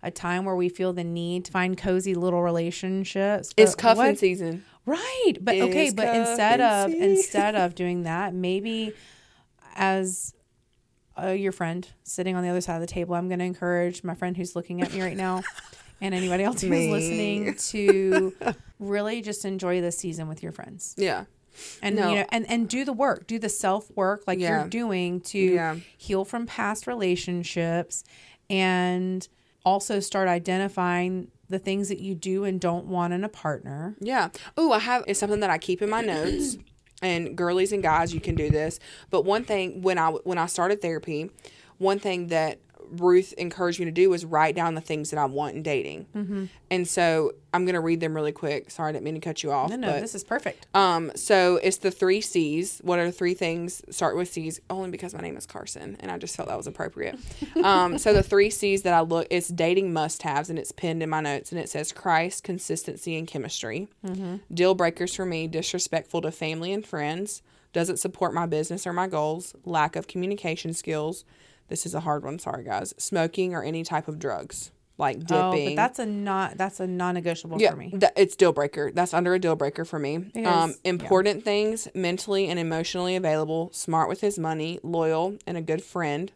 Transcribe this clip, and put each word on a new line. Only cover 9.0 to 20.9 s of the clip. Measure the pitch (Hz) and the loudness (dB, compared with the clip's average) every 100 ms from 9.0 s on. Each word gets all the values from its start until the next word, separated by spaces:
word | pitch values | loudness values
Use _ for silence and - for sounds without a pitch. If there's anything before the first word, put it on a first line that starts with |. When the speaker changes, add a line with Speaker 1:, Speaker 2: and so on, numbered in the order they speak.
| - - _ _ _ _ - | -20 -20 _ _ _ _ -20
Speaker 1:
as, | - 196 190 190 185 - - _ _ _ _ _ _ _ - | -2 0 2 -2 -6 -10 -12 _ _ _ _ _ _ _ -6
uh, | 190 | -2
your | 190 196 | 0 -2
friend | 185 165 170 185 - | -2 -4 -4 -8 -16
sitting | - - 185 185 | -12 -4 -2 0
on | |
the | 180 | 0
other | 180 | 0
side | 180 165 | -2 -4
of | |
the | 170 | -4
table, | 185 175 | -4 -2
I'm | 175 180 | -2 -2
gonna | 180 | -2
encourage | 180 180 175 175 175 175 | -2 -2 0 2 0 -2
my | 180 | -8
friend | 170 180 175 | -4 -4 -4
who's | 175 175 | -4 -6
looking | 175 175 | -6 -4
at | 214 | -2
me | 196 | -2
right | 185 190 | -4 -2
now | 190 185 185 - - | -2 -2 -6 -12 -20
Speaker 2:
<laughs> | - - - | -20 -20 -8
Speaker 1:
and | 196 | -4
anybody | 180 185 180 | -2 0 2
else | 202 233 | 0 0
who's | 190 | 2
Speaker 2:
Me. | 165 160 | 2 2
Speaker 1:
listening | - 165 214 208 208 208 | 0 0 -2 -2 -2 -2
to | - - 214 202 196 190 190 190 - | -4 -4 0 4 6 6 4 2 -2
Speaker 2:
<laughs> | - - - _ | -6 -6 -12 _
Speaker 1:
really | 202 202 208 233 | -4 -2 -2 -4
just | 208 202 | -6 -6
enjoy | 196 190 185 180 | -4 -4 0 0
this | 175 170 | 0 -4
season | 185 160 156 | -6 -6 -8
with | 156 | -8
your | 170 | -10
friends. | 156 - - - | -12 -14 -14 -12